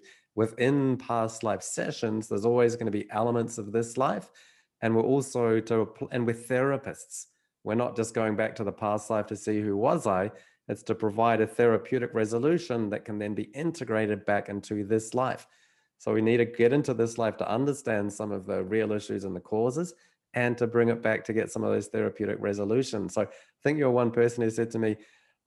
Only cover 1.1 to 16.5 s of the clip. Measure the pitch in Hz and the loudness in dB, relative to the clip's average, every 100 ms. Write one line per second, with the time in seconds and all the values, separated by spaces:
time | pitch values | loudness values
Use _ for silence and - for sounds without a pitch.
1.1 | 117 113 - 113 101 - - - 147 113 | -2 -2 -2 -4 -4 -4 -6 -4 -4 -2
2.1 | 110 107 104 110 120 120 117 113 104 - | -2 -4 -2 2 4 4 2 -2 -4 -4
3.1 | 107 117 120 117 113 101 110 117 - 139 | -2 0 0 -2 -6 -4 -2 -2 0 0
4.1 | 202 - - - _ _ _ 113 113 113 | -2 -8 -18 -20 _ _ _ 0 2 4
5.1 | 139 131 127 117 110 110 113 104 - 139 | 2 0 0 2 2 2 0 0 -4 -6
6.1 | 127 120 117 - 127 135 139 107 80 - | -2 -2 -2 -2 0 2 0 -4 -12 -14
7.1 | - - _ _ _ 104 110 120 - 110 | -16 -18 _ _ _ -4 0 0 -2 -2
8.1 | - 110 104 110 - 101 95 107 104 - | 0 0 0 -2 -2 -6 -4 -2 -2 -2
9.1 | 110 104 104 - 107 104 101 123 175 117 | -2 -2 -6 -2 -2 0 0 2 2 2
10.1 | 92 101 - - _ - 101 - 110 110 | 2 0 -4 -18 _ -10 -8 -4 -2 -2
11.1 | 101 117 113 110 - 120 110 - 131 120 | 2 4 4 2 4 4 4 2 -2 -2
12.1 | 113 107 117 139 170 - 117 107 110 - | 0 0 2 2 2 0 -2 -2 -4 -6
13.1 | 104 104 104 107 139 165 160 117 110 107 | -6 -4 -4 -6 -6 -4 -4 -2 0 0
14.1 | 104 101 101 - 101 - 104 101 110 110 | 0 0 0 -2 -8 -6 -6 0 0 0
15.1 | 123 127 - - _ _ _ _ _ - | 0 -2 -2 -10 _ _ _ _ _ -2
16.1 | 110 110 120 117 | 2 4 4 2